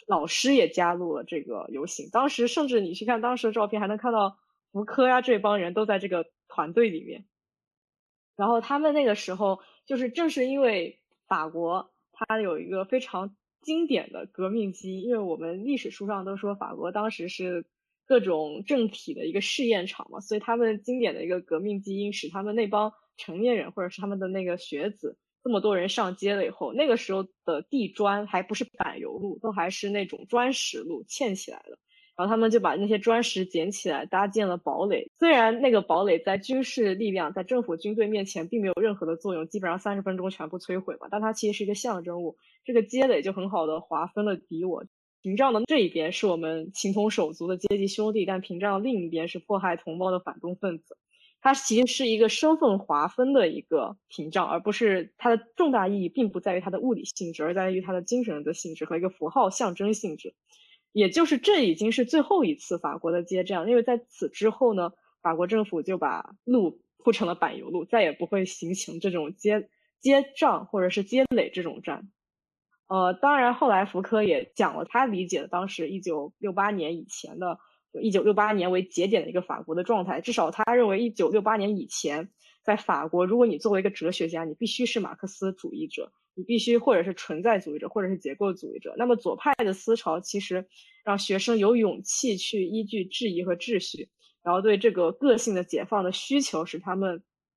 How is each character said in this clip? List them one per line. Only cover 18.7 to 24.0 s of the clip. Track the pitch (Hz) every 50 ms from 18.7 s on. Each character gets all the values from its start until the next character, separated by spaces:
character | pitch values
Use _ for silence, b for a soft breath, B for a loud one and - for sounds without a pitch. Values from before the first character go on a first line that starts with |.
| 294 254 226 208
体 | - - - - 143
的 | - -
一 | 165 160
个 | 202
试 | 196 - - - 269
验 | 233 220 190 175
场 | 190 - - - -
嘛， | - -
所 | 202 - 214
以 | 208
他 | 208 - 233
们 | 233 240 220 214 208 -
经 | - 247 254
典 | 233 185 139
的 | - 160
一 | 170
个 | 180 180
革 | 180 - 165 156
命 | 190 214 202 196
基 | 202 202 190 196
因 | 202 208 202
使 | - - 151
他 | 170 196 196
们 | 214 208
那 | 233 220
帮 | 196 214 208 214 214 b b b b b
成 | - - - 165 185
年 | 220 247 240
人， | 202 139 -
或 | - 208 180
者 | 180
是 | - -